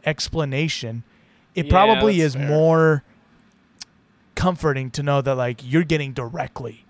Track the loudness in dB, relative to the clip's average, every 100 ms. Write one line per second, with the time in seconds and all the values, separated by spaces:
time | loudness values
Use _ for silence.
0 | -4 -4 -4 -4 -4 -2 -4 -4 -8 -10
1 | -14 _ _ _ _ -6 2 4 6 4
2 | 4 4 2 0 0 2 4 4 4 2
3 | -2 _ _ _ _ _ _ -20 -20 _
4 | _ _ _ -4 -2 0 -2 -2 -4 -6
5 | 0 0 0 -2 -2 -6 -2 0 0 -2
6 | -4 -8 -8 -6 -8 -8 -14 -14 _